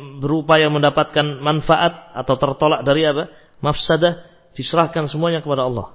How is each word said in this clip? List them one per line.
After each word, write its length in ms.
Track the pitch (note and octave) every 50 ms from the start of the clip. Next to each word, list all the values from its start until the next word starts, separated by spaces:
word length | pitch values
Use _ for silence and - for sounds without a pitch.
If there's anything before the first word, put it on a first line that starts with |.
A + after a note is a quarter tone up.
| C#3 C#3 C#3
berupaya 560 | C#3 C3+ C#3+ D3+ D#3+ D3 D#3 D#3+ D#3 D#3 D3+ D3+
mendapatkan 720 | D3 C#3+ D3+ D3 D#3 D3+ - - D#3 D3 D3 C#3+ C3 C#3
manfaat 720 | D3 D#3 D#3 D3 - E3 D#3 F3 E3+ E3+ - - - -
atau 240 | A#2+ B2+ - C3+ B2+
tertolak 480 | - C#3 C3 - D#3 D3+ D#3 B2+ A#2+ C3+
dari 160 | C#3 D#3 D#3+
apa? 240 | D3+ C#3+ C#3+ F3 - - - - _ _ -
Mafsadah, 720 | - D3 D3 - - - E3 D#3 E3 F3 E3+ - - - - _ _ _ _
diserahkan 500 | - B2+ - - D#3+ E3 D3+ - E3 D#3
semuanya 380 | C#3+ - D3+ E3 E3+ E3+ D#3+ D#3
kepada 220 | D3 C#3+ C3 B2+
Allah 280 | B2+ B2 A2+ - -